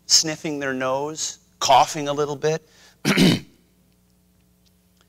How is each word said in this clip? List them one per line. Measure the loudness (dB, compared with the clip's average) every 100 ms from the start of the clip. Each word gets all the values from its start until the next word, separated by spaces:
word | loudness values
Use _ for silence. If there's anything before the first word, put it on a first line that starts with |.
| 0
sniffing | 0 0 -4 -6 -4
their | -4
nose, | -2 -2 -2 -4 -8 -10 -12 _ -6
coughing | 4 4 4 0 -6
a |
little | -4 -4 -2
bit. | -4 -4 _ _ -20 _
<clears throat> | -2 2 4 2 -4 _ _ _ _ _ _ _ _ _ _ _ _ _ _ _